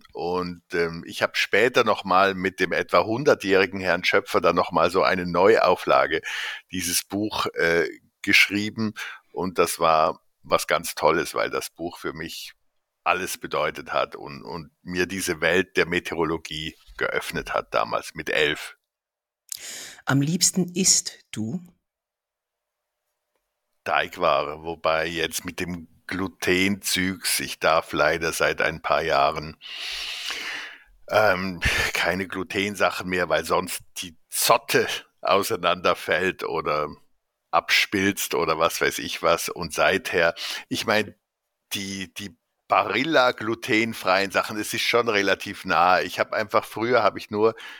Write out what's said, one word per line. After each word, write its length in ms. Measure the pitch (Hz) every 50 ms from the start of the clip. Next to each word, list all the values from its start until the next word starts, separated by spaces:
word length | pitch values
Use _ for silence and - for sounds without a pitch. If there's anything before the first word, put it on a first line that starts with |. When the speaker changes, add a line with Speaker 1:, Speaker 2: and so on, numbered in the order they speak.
| - - -
Speaker 1:
Und, 500 | - 78 87 90 90 90 87 87 87 - _ -
ähm, 300 | 87 85 82 82 85 -
ich 160 | - 107 - 110
hab 140 | - -
später 480 | - - - - 101 110 127 123 127 120
noch 200 | 110 101 - -
mal 300 | 98 90 92 98 98 98
mit 240 | 92 92 95 90 -
dem 120 | 95 87 85
etwa 300 | 78 92 - - 90 87
hundertjährigen 760 | 101 113 120 151 156 123 - - 98 95 92 98 92 87 98
Herrn 240 | 95 90 87 87 87
Schöpfer 360 | - - 101 - - - 104
dann 160 | 80 85 87
noch 140 | 87 87 - -
mal 180 | 80 80 90
so 120 | 85 92 78
eine 240 | 64 90 92 87
Neuauflage 960 | 90 87 98 95 101 113 - - 90 90 - - - 71 65 67 69 76 80 - - - - - - - - - _
dieses 320 | - 92 87 87 87 - -
Buch, 420 | - - 101 107 107 - - - - -
äh, 340 | - 82 85 85 87 80 - - - _ _ _ _ -
geschrieben. 720 | - 101 - - - 95 101 104 107 104 - 113 107 104 - - - - - - _ -
Und 260 | - 85 95 87 85
das 200 | 87 82 - -
war 420 | 82 82 80 78 78 82 82 - _ _ _ _ -
was 240 | 73 78 - -
ganz 280 | - 82 78 80 - -
Tolles, 400 | - - 76 80 82 76 - -
weil 160 | 58 53 65
das 180 | - 67 - -
Buch 280 | - - 82 85 - -
für 140 | - 85 71
mich 400 | 78 80 82 - - - - - _ _ _ _ _ _ _ _ _ -
alles 320 | - 87 90 92 85 -
bedeutet 560 | - - 69 67 76 73 78 76 73 71 - -
hat 240 | 73 65 - -
und, 260 | - - 73 73 69 53
und 280 | 53 69 87 80 - _ _ -
mir 240 | - 90 90 90
diese 340 | 82 92 95 85 - 87 78 80
Welt 340 | 82 85 92 92 - -
der 100 | 92 85
Meteorologie 880 | 80 85 87 80 - - 80 85 78 82 80 - - 78 78 78 80 73 - _ - -
geöffnet 560 | - - - - 67 - - - 78 69 - -
hat 220 | 53 - - -
damals 400 | 57 55 55 55 55 - - -
mit 160 | - 78 -
elf. 460 | - - 78 73 76 - - - - - _ _ _ _ _ _ _ _ _ _ _ _ _ _ - - - - - - - - - - -
Speaker 2:
Am 160 | - 131 135 139
liebsten 500 | 147 165 196 180 - - 190 175 180 180
isst 460 | 180 190 - - - - - - - _ _ -
du? 280 | - 107 110 139 185 - - _ _ _ _ _ _ _ _ _ _ _ _ _ _ _ _ _ _ _ _ _ _ _ _ _ _ _ _ _ _ _ _ _ _ _ _ _ _ _ _ _ _ _
Speaker 1:
Teigware, 800 | - 80 71 76 85 - 92 90 82 73 69 76 73 76 78 78
wobei 420 | 82 85 80 - 80 80 80 80
jetzt 380 | 82 85 80 80 82 78 - -
mit 160 | - 82 -
dem 280 | 90 87 90 87 80 - _ _ _
Glutenzeugs, 1300 | - - 90 95 92 - _ - - 90 90 95 98 101 98 - - - 95 92 92 95 87 - - - -
ich 180 | 71 65 - -
darf 340 | - 85 80 82 82 - -
leider 400 | 80 73 76 80 85 78 82 76
seit 280 | - - 73 78 76
ein 220 | - - 78 80 -
paar 200 | - 76 73 80
Jahren, 540 | 80 76 69 71 73 78 76 76 78 - - - - - - - - - - - - - - - - - - - - - - - - - - - _ _ _ - -
ähm, 520 | - 104 107 104 95 90 95 95 90 85 - - - - - - -
keine 340 | - - 85 87 92 98
Glutensachen 840 | 90 - 92 92 85 - 101 95 101 104 92 98 90 - - - 90
mehr, 200 | 92 90 90 80
weil 160 | 80 85 82
sonst 360 | - 90 85 90 - - - - - - -
die 180 | - 90 80 _ _ _
Zotte 580 | - - - - 120 120 - - - 139 110 - - - - _ _ _
auseinanderfällt 1200 | - - 90 98 98 - 113 90 87 87 87 90 87 95 87 - - - 92 78 90 92 85 - -
oder 440 | - - 80 76 78 76 76 76 76 76 - _ _ _ _ _ _ _ _ _ _ -
abspilzt 840 | 85 - - - - - - - 101 95 101 98 - - - -
oder 240 | - 85 80 80 78
was 220 | 82 85 - -
weiß 180 | 73 71 - -
ich 240 | - 82 - - -
was. 260 | 82 85 80 - -
Und 240 | - - 87 82 -
seither, 600 | 80 78 80 90 98 - - - 92 85 85 - - - - - - - -
ich 160 | 135 120 -
mein, 300 | 113 107 107 107 98 - _ _ _ _ _ _ _ _ _ _ _ -
die, 400 | 104 98 95 98 98 95 85 -
die 220 | - 104 98 82 _ _ _ _ _ _ -
Barilla 600 | 120 95 101 101 95 110 135 165 160 143 127 127 117
glutenfreien 1000 | - 117 110 113 113 - - 123 107 113 113 113 - - 92 92 95 98 98 -
Sachen, 240 | 95 92 - 117 104
es 160 | 104 - -
ist 80 | 113 -
schon 260 | - - 117 120 117
relativ 560 | 110 101 101 95 95 - - 104 95 - -
nah. 360 | 92 90 80 85 90 92 87 78
Ich 160 | 87 - -
hab 140 | 110 - -
einfach, 320 | 90 110 104 - 110 -
früher 400 | - - 107 110 117 123 117 107
hab 120 | 101 -
ich 140 | 107 - -
nur 240 | 107 104 107 113 110 - - - - -